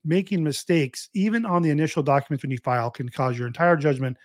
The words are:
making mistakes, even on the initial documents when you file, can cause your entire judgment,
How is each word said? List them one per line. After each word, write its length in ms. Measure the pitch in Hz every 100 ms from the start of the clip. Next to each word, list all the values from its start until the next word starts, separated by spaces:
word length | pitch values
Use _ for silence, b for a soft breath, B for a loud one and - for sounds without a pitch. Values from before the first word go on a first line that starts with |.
making 400 | 151 180 185 190
mistakes, 680 | 151 139 - 170 135 - -
even 320 | 202 208 233 226
on 160 | 175
the 80 | 160
initial 320 | 147 156 -
documents 420 | 139 139 - 143
when 80 | 135
you 60 | 127
file, 320 | - 123 117
can 200 | - 123
cause 280 | - 131 120
your 100 | 123
entire 280 | 120 175 165
judgment, 400 | 147 131 131 127